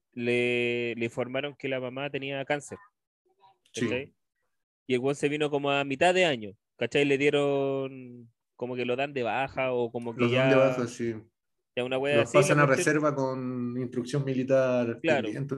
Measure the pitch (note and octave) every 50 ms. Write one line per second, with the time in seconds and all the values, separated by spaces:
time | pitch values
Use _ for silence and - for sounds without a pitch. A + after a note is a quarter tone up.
0 | _ _ - A#2+ A#2+ A#2+ A#2+ B2 A#2+ A#2+ B2 A#2+ A#2+ A#2+ A#2+ A#2+ A#2+ A#2 A2+ A#2+
1 | A#2 A#2 - C3 A#2+ B2 B2+ C3+ C#3+ D3 C3+ _ - C3+ C3+ B2+ B2+ B2 B2+ C3+
2 | C#3+ C#3+ C#3 C3+ C3+ C#3 C#3 C3+ C3+ - D3 C#3+ - - G2 - - _ _ _
3 | _ _ _ _ _ _ _ _ _ _ _ _ _ _ - - B2+ G#2+ A#2+ B2+
4 | C#3+ - _ _ _ _ _ _ _ _ _ _ _ _ _ _ _ - B2+ B2
5 | B2+ C#3 D3 - D#3+ C#3+ D3 D3+ D3+ C#3+ D3 C#3 C#3+ C#3 C#3 C#3+ C#3 C#3 C3+ C3
6 | E3+ F3+ F3+ F#3 F3+ E3 C3+ A#2 G#2+ G2 G2+ _ _ _ _ - A#2+ A#2 - C#3+
7 | C#3+ C#3+ C#3 C3 C#3+ D3 C#3+ C#3+ C#3+ C#3+ C#3 C#3 C#3 C#3 C3+ C3+ C3+ C3+ C3+ C3
8 | B2+ B2 A#2+ A#2+ A#2 A#2 _ _ _ _ _ - B2 B2 B2+ B2 A#2+ A#2+ B2 C3
9 | C#3 D3 C#3 C3 A#2+ A2 G#2 B2+ C3+ C3+ - C3+ C3 C3 B2+ B2 A#2+ A2+ - A#2+
10 | A#2+ A#2+ A#2 B2 A#2+ A#2+ B2 B2+ C3 C3+ C3+ C3 C3+ C3+ B2+ B2 A#2+ A#2 - -
11 | A#2 A#2 A2 A2 A2+ _ _ _ _ _ _ _ _ _ - B2 B2 B2+ C3 C3
12 | C#3 C#3+ C#3+ C#3+ C#3 - - D3 C#3+ D3+ D3+ D3 D3 C3+ C3+ A#2+ A#2 D3+ D3 D3+
13 | D3+ D3+ - C3+ C3+ C3 C3 C3 B2+ B2+ B2+ B2 B2 A#2+ A#2+ B2+ B2+ A#2+ - B2+
14 | A#2 - C#3+ C#3+ C3 C3+ C3 B2+ B2+ C3+ C3+ C3 C3 B2+ B2 B2 A#2+ A2+ A2+ -
15 | - E3 D3+ C3+ A2 G#2 A2 C#3 C#3 C#3 C3+